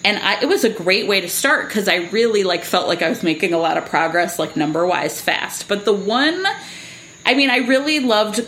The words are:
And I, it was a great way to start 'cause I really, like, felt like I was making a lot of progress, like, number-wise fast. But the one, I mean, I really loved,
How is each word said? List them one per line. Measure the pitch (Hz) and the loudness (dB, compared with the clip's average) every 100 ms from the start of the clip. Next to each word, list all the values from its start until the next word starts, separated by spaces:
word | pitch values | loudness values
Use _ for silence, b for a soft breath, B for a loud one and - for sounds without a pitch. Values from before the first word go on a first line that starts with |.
And | 196 208 | 0 0
I, | 190 214 | 0 0
it | 294 | 0
was | 381 | 2
a | 226 | 2
great | 226 175 196 202 | 0 0 0 2
way | 196 | 0
to | 175 | 0
start | - - - - | -2 0 0 0
'cause | 214 190 | -2 0
I | 175 170 | 0 0
really, | 202 233 208 | 0 2 2
like, | 185 175 - | 0 -2 0
felt | 185 - | -2 0
like | 170 | 0
I | 165 | 0
was | - | 0
making | 165 156 - | -2 0 0
a | 170 | 0
lot | 165 160 | 0 -2
of | - | -2
progress, | 156 165 170 170 - | 0 0 0 -2 -2
like, | 156 156 | -4 -2
number-wise | 151 156 180 175 151 - | -2 0 0 0 -2 -4
fast. | - 143 - - - | -2 -2 -2 -8 -4
But | 202 202 | -2 0
the | |
one, | 202 190 240 294 359 392 - B B B B B B | 0 0 0 0 0 -2 -4 B B B B B B
I | - 262 | 0 2
mean, | 277 | 4
I | 247 | 2
really | 247 262 285 311 | 2 2 2 0
loved, | 254 214 214 208 | 2 2 2 -2